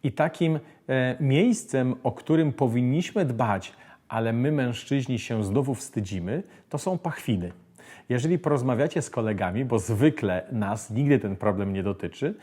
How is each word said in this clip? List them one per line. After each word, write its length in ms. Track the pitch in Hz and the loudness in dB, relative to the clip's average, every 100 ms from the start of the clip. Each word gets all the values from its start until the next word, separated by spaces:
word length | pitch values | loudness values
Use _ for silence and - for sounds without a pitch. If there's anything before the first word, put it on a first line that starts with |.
I 80 | 143 | -2
takim, 480 | - 156 - 165 156 - - - | 2 0 2 0 0 -4 -18 -2
e, 280 | 131 127 127 | 0 0 0
miejscem, 760 | 143 139 233 226 - 135 127 123 | 2 4 4 2 0 0 0 0
o 80 | 127 | -4
którym 420 | 120 - 160 156 | -4 0 2 2
powinniśmy 720 | 123 131 117 123 143 180 214 156 | 2 0 2 2 0 0 -2 -2
dbać, 480 | 117 117 98 - - - - _ | 0 0 0 -4 -18 -20 -20 _
ale 260 | 110 113 | -2 0
my, 180 | 117 131 | 2 2
mężczyźni, 680 | 151 123 117 - 139 123 120 | 2 0 -4 -2 -2 0 -4
się 240 | - 113 | -2 -2
znowu 320 | 101 110 135 131 | 0 0 0 -4
wstydzimy, 680 | - - 98 98 87 139 196 - _ | -4 -6 -4 -4 -4 -6 -6 -18 _
to 80 | 147 | -6
są 200 | - 180 | -4 -4
pachwiny. 540 | 165 151 - 101 87 - - - - - - | -4 -6 -2 -2 -2 -10 -20 -20 -20 -20 -4
Jeżeli 300 | 123 147 175 | -2 2 0
porozmawiacie 640 | 156 147 123 120 151 180 | 2 0 2 2 0 0
z 80 | 139 | -4
kolegami, 560 | - 110 101 95 101 131 | -2 -2 0 0 -2 0
bo 140 | 117 | 0
zwykle 680 | 92 107 151 151 101 90 - | 0 4 4 4 -2 -2 -2
nas 400 | 117 101 107 - | -4 -2 -4 -4
nigdy 280 | 110 143 143 | -2 4 4
ten 160 | 101 95 | 2 -2
problem 380 | 104 98 98 | 0 0 -2
nie 100 | 98 | -2
dotyczy, 520 | 92 92 90 - 143 214 | -2 -4 -6 -4 -4 -4